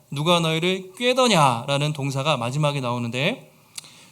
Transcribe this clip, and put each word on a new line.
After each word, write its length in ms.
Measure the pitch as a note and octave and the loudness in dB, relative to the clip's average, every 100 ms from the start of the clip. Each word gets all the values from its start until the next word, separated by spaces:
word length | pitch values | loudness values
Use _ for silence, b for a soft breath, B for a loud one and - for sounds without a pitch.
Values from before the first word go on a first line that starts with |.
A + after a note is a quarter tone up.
| _ | _
누가 280 | C#3 D#3 F3 | -4 2 2
너희를 520 | E3 D#3+ F3 F#3+ F#3 - | 2 0 0 -2 -6 -4
꾀더냐"라는 960 | B3 B3+ B3 F#3 C#3 A#2 B2 C#3 D3 | 0 2 4 6 4 2 -2 -2 -2
동사가 440 | D3+ C#3 C3+ C#3+ C#3 | -4 -4 -2 0 0
마지막에 420 | A#2 C#3+ D3+ C#3+ | -2 0 0 -2
나오는데 720 | B2 A#2+ A#2 B2 D#3+ C4 - B B B B B B | -4 -4 -4 -2 -2 -4 -10 B B B B B B